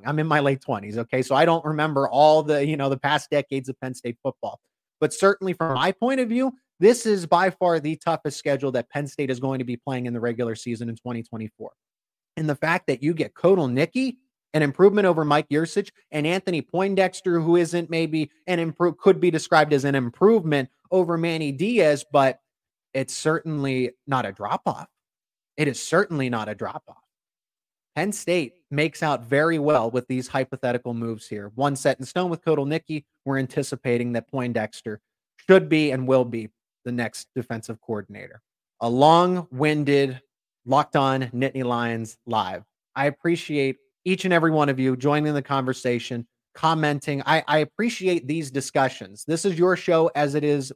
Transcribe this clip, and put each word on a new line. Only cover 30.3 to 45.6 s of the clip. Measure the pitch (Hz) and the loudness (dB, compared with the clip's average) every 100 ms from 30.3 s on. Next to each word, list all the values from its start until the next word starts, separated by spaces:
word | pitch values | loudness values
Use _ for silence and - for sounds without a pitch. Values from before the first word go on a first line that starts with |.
| 135 131 131 127 120 123 | -4 -4 -4 -4 -4 -4
moves | 117 117 110 - | -6 -6 -8 -10
here. | 104 101 110 | -12 -12 -2
One | 139 139 | -2 0
set | 143 131 | 0 -2
in | 131 | -4
stone | - 180 | -4 -4
with | 165 | -4
Kotelnicki. | - 151 139 160 - 156 - _ - | -2 0 0 -4 -6 -10 -10 _ -4
We're | 135 | -4
anticipating | 131 - 135 127 127 120 120 | -2 -4 -4 -4 -2 0 0
that | 117 - | -4 -6
Poindexter | 135 123 113 107 - - 107 _ _ _ _ | -6 -4 -4 -6 -8 -12 -12 _ _ _ _
should | - 190 156 | 4 6 6
be | 156 151 | 0 0
and | 131 127 | -2 2
will | 131 | 2
be | 123 113 107 _ _ _ 123 | 2 -4 -10 _ _ _ -8
the | |
next | 120 113 - - - | -6 -6 -8 -14 -10
defensive | 113 117 - 110 | -8 -8 -10 -14
coordinator. | - 107 95 101 - - _ _ _ - | -8 -8 -8 -16 -20 -20 _ _ _ -6
A | 117 | -2
long-winded | 123 147 165 180 180 165 127 151 151 143 143 139 127 _ _ _ _ 120 | 4 6 8 6 0 -4 -2 0 0 2 2 2 -4 _ _ _ _ 0
Locked | 135 147 147 | 0 2 0
On | 135 131 127 | 0 0 -4
Nittany | 120 131 135 | -4 -4 -2
Lions | 123 120 117 117 113 - - | -4 -2 -2 -4 -8 -14 -4
live. | 113 92 92 - _ _ - | -2 -2 -6 -14 _ _ -4
I | 143 | -2
appreciate | 143 170 170 - 147 135 131 _ _ 180 | -2 -2 -2 -2 -2 -2 -4 _ _ -4
each | 185 185 | -2 2
and | |
every | 175 160 | 2 4
one | 156 143 | 2 0
of | 131 | 0
you | 131 127 | 0 0
joining | 139 147 151 | 0 0 0
the | 147 | -2
conversation, | 135 139 | -2 -4